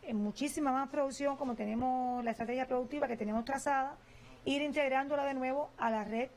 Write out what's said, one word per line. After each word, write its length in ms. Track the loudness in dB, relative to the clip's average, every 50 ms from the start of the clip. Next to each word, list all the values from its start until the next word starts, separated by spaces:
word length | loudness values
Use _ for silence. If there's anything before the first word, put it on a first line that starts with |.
| -4
eh, 100 | -2 0
muchísima 580 | 0 0 0 0 -2 -2 -2 0 0 2 2
más 160 | 2 2 0 -2
producción, 460 | 0 0 0 0 0 0 0 0 0
como 200 | 0 -2 -4 -2
tenemos 680 | -2 -2 -2 0 0 0 2 2 2 0 0 -2 0 0
la 80 | -2
estrategia 340 | -2 -2 -2 -2 -2 -2 0
productiva 420 | 0 0 0 0 -2 -2 -2 0
que 100 | 0 0
tenemos 260 | -2 -2 0 0 0 0
trazada, 540 | 0 -2 0 2 2 2 2 2 0 -4 -10 -18 -20 -20 -20 -20 -20 -20 -6 -2
ir 160 | 0 2 2
integrándola 640 | 2 2 2 2 4 4 4 2 2 2 0 2 2
de 80 | 0 0
nuevo 360 | 0 0 0 0 0 -2 -4 -4
a 120 | 0 0 2
la 160 | 2 0 -2
red 240 | -2 -2 -2 -2 -2 -6